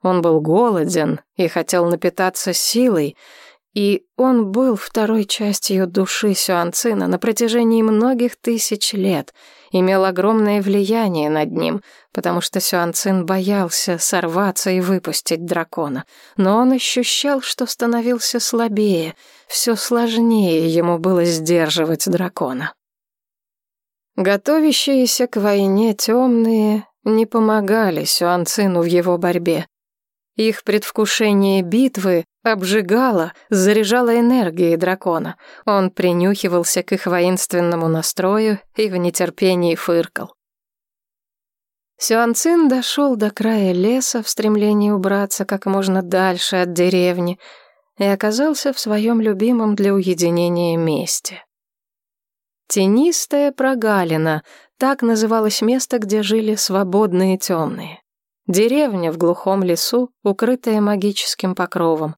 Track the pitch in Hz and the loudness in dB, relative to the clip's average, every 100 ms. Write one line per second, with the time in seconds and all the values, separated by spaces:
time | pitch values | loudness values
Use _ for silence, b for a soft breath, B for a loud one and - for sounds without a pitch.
0 | 185 180 170 160 156 175 240 190 156 175 | 2 2 4 2 2 2 2 0 0 -2
1 | 151 151 _ - 175 175 160 180 170 170 | -2 -4 _ -4 -2 -2 -2 0 0 0
2 | 180 175 185 185 - 175 - 226 254 180 | -2 0 -4 -2 -4 -4 -2 2 2 2
3 | 143 - B B B B _ 214 202 202 | -2 -6 B B B B _ -2 0 -2
4 | _ - 262 247 202 208 262 208 - - | _ -2 2 2 2 0 0 0 -4 -2
5 | 214 220 202 - 208 202 - 190 185 185 | 0 0 -2 -2 -2 -4 -2 -2 0 0
6 | 185 - 214 185 - 175 170 - 240 202 | -2 -2 -2 0 -2 -2 -2 -2 -2 -2
7 | 180 180 240 214 233 233 226 226 220 214 | -2 -2 -2 -2 0 2 2 2 2 2
8 | 240 254 240 - - 233 - 208 - 202 | 2 0 -2 -4 -4 -4 -4 -4 -4 -2
9 | 190 160 135 B B B B 190 185 190 | -2 -2 -6 B B B B 0 2 2
10 | 190 185 196 220 208 208 196 202 196 226 | 0 0 0 2 2 0 0 0 0 0
11 | 214 170 151 156 151 165 160 170 b b | 0 0 0 0 0 -2 -2 -4 b b
12 | b - 175 175 - 196 - 180 170 165 | b -6 -2 -2 -4 -4 -2 -2 -2 -2
13 | 202 190 170 190 185 202 175 - - 170 | 0 0 0 -2 0 0 0 -2 -4 -2
14 | - 190 170 170 202 175 190 185 180 190 | -2 -2 -2 0 -2 -2 -2 0 0 -2
15 | 170 151 - 165 170 170 160 - 147 135 | -2 -6 -4 -6 -2 -4 -4 -6 -6 -6
16 | - B B - 190 214 254 262 - - | -10 B B 0 2 4 2 2 0 -2
17 | 240 - 285 277 - - 247 - 233 233 | -2 -2 -2 -2 -4 -6 -6 -2 -2 0
18 | 233 240 - 240 - 226 226 208 208 175 | 0 -2 -2 -4 -2 -2 0 0 2 0
19 | 160 - b b b - 240 226 - 233 | -2 -10 b b b -4 -2 -2 0 0
20 | 240 226 233 220 190 160 165 165 170 170 | 0 2 2 4 2 2 2 2 0 0
21 | 175 180 170 160 160 175 156 165 160 156 | 2 2 2 0 2 2 2 0 -2 -2
22 | - 175 180 - 143 127 156 - _ _ | -2 -2 -2 -4 -6 -6 -10 -12 _ _
23 | _ _ _ _ _ _ _ _ _ _ | _ _ _ _ _ _ _ _ _ _
24 | _ - 185 202 - 311 311 - - 269 | _ -2 0 0 2 2 2 2 2 2
25 | 247 - 247 226 202 202 196 196 226 202 | 2 0 -2 0 0 2 2 2 2 0
26 | - 233 254 233 226 226 214 214 - _ | 0 2 2 2 2 2 2 0 -4 _
27 | - 220 226 226 220 214 196 220 208 156 | 0 0 2 2 2 2 2 0 0 -2
28 | 156 - 175 175 170 - 196 175 170 175 | -2 -2 0 0 -2 0 0 2 2 2
29 | 180 170 175 175 170 160 165 _ _ _ | 2 0 0 -2 -2 -2 -4 _ _ _
30 | _ _ _ - 220 214 - 208 208 - | _ _ _ -2 -2 -2 -2 -2 -2 -4
31 | 214 - 214 202 196 196 175 220 262 202 | -2 0 2 2 2 0 0 0 0 0
32 | 190 175 165 _ 226 214 185 214 180 226 | 0 0 -2 _ -4 -2 0 -2 2 2
33 | 262 196 165 b b 196 190 214 202 240 | 2 0 -2 b b 2 4 4 2 2
34 | 240 233 240 254 185 165 170 165 180 190 | 2 2 4 2 0 0 2 2 0 -2
35 | 190 165 - - B B - 202 185 - | -2 -4 -4 -12 B B 0 0 0 0
36 | 180 175 180 196 190 175 170 180 175 185 | 0 2 2 0 0 0 0 -2 -2 -4
37 | - 175 175 180 - 180 170 170 165 160 | 0 0 2 0 -2 0 0 0 0 0
38 | 160 - 185 214 220 202 _ - 214 180 | -2 -2 0 2 0 -2 _ -4 -2 0
39 | 175 - 175 - 190 180 175 160 - 170 | -2 -2 -4 0 0 2 0 0 0 0
40 | 165 - 117 _ _ _ _ _ _ _ | 0 -6 -12 _ _ _ _ _ _ _
41 | _ _ _ _ _ _ _ _ _ _ | _ _ _ _ _ _ _ _ _ _
42 | - 226 233 233 330 339 302 254 240 - | -2 2 2 0 2 4 4 2 0 0
43 | 285 233 208 202 214 220 190 180 196 254 | 0 2 -2 -2 0 2 2 2 2 0
44 | 254 240 214 - 214 208 208 208 208 202 | -2 -4 -6 -2 0 2 2 2 2 0
45 | 190 196 202 - 208 196 202 196 190 190 | 0 -2 -2 -4 -4 -4 -2 -2 0 -2
46 | 180 185 190 175 - 185 180 170 180 180 | 0 0 0 0 -2 -2 -2 0 2 2
47 | 180 180 175 185 B B B B B _ | 2 0 -4 -6 B B B B B _
48 | 202 196 214 220 302 294 277 262 220 208 | -2 0 -2 0 0 0 -4 -4 -4 -2
49 | 220 233 220 190 226 240 214 208 196 196 | 0 2 0 0 0 2 0 0 2 2
50 | 185 170 170 170 175 175 175 165 165 147 | 0 0 0 2 0 0 0 0 0 -2
51 | 170 - - - _ _ _ _ _ _ | -4 -8 -8 -16 _ _ _ _ _ _
52 | _ _ _ _ _ _ _ - 190 220 | _ _ _ _ _ _ _ 0 2 4
53 | 330 320 - 285 285 277 262 262 220 202 | 2 0 -2 0 0 0 -2 0 0 0
54 | 170 160 160 156 B B B _ 262 277 | 0 0 0 -2 B B B _ -2 0
55 | 233 220 220 226 214 214 220 262 - 247 | 0 2 2 2 0 0 0 0 -2 -4
56 | 208 214 202 220 214 214 - 190 190 196 | -2 -2 0 0 0 -2 -2 -2 0 0
57 | 214 180 190 190 - 170 156 - 160 165 | 2 2 0 0 -2 -2 -2 -6 -12 -16
58 | _ _ _ _ - 185 226 277 285 196 | _ _ _ _ -2 2 2 2 0 0
59 | 165 165 170 175 190 196 185 165 - 240 | -4 0 0 0 0 0 0 0 0 -2
60 | 247 _ 202 196 233 254 - 214 208 202 | -2 _ -4 0 0 0 0 0 0 0
61 | 202 202 - - 190 185 180 180 165 160 | -2 -2 -6 -4 -4 -2 -4 -2 0 0
62 | 156 | -4